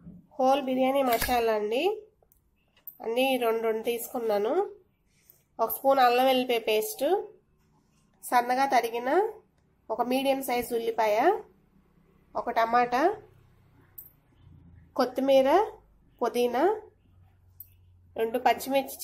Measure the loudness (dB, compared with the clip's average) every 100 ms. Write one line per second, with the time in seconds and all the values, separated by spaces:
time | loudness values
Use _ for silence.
0 | -20 -20 -14 -2 2 2 0 0 2 2
1 | 0 0 0 0 0 -2 -2 0 0 -2
2 | -8 _ _ _ _ _ _ _ -20 -12
3 | -6 -2 0 0 0 0 -2 -2 -4 -6
4 | -6 -6 -2 -2 0 -2 -4 -8 _ _
5 | _ _ _ _ _ -6 -6 -2 2 4
6 | 6 4 4 2 2 -2 0 0 -2 -4
7 | 0 0 -2 -16 _ _ _ _ _ _
8 | _ _ -2 0 2 0 2 2 0 -4
9 | 0 2 0 -4 -20 _ _ _ -8 -4
10 | -2 0 0 -2 -2 -4 -4 -4 -4 -2
11 | 0 2 2 2 -4 _ _ _ _ _
12 | _ _ _ -10 -4 -2 2 2 2 2
13 | 0 -2 -10 _ _ _ _ _ _ -20
14 | -20 _ _ _ -20 -20 -20 -20 -8 -4
15 | -2 -2 2 4 4 2 2 -6 _ _
16 | _ _ -4 0 0 0 0 0 -8 _
17 | _ _ -20 _ _ -20 -20 _ _ _
18 | _ -6 -4 -2 0 -2 -2 -2 -2 -6